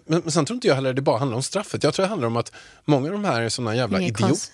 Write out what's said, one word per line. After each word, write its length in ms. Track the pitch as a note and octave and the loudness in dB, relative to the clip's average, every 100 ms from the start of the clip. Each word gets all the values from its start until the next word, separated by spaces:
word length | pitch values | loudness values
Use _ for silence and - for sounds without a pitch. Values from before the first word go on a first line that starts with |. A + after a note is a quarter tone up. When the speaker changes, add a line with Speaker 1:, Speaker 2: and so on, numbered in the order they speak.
| - | 2
Speaker 1:
men, 160 | E3 | 0
men 100 | D#3+ | 0
sen 140 | D#3+ C#3+ | 0 0
tror 100 | A#3+ | 0
inte 120 | G#3+ | 2
jag 80 | C3+ | 2
heller 180 | C3 | 2
det 80 | B2+ | 0
bara 160 | D3 A#2 | 0 0
handlar 180 | C#3 A#2 | 0 -2
om 80 | |
straffet. 400 | - G3 G#3 A2 | -4 -4 -4 0
Jag 100 | D3 | 0
tror 100 | E3+ | 2
det 60 | F#3+ | 0
handlar 180 | F#3 A#2 | 0 0
om 100 | A#2 | 0
att 140 | - - - - - | -4 -8 -20 -8 2
många 200 | C#3+ D3 | 2 2
av 40 | |
de 120 | G3+ G3 | -2 0
här 160 | A#2+ | 0
är 80 | A2+ | 0
såna 260 | - A2+ A#2 | -2 -2 0
jävla 240 | B2+ F#3+ | 0 0
Speaker 2:
Ingen 140 | - | -2
kons-, 120 | G#2+ A#2 F3+ - | 0 2 0 -2